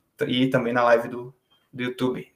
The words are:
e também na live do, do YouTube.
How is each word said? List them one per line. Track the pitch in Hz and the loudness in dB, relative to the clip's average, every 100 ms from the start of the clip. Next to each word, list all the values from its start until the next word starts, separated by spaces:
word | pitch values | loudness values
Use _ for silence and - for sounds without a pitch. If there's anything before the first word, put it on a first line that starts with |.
| _ - 123 | _ -8 -4
e | 123 131 | 0 2
também | 131 117 | 0 0
na | 123 | 2
live | 120 117 117 | 4 4 2
do, | 120 123 - _ _ _ | -8 -12 -18 _ _ _
do | 123 | -8
YouTube. | 123 - 127 - - | -6 -2 -4 -4 -10